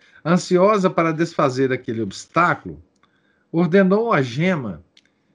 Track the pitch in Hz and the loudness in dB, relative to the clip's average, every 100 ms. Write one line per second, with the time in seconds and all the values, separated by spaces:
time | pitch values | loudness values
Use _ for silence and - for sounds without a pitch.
0 | _ _ 151 175 - 180 196 214 185 165 | _ _ 0 0 2 4 4 4 2 2
1 | 165 156 165 - 147 127 131 127 - 113 | 0 0 -2 0 -2 0 -2 -2 -6 -6
2 | 104 - - 165 170 147 92 73 - _ | -6 -10 -6 0 0 -2 -8 -16 -20 _
3 | _ _ _ _ _ 165 175 190 190 202 | _ _ _ _ _ -2 2 2 4 2
4 | 233 170 127 120 180 175 117 82 - _ | 0 -2 -2 -2 -2 -2 -6 -12 -18 _
5 | _ _ _ | _ _ _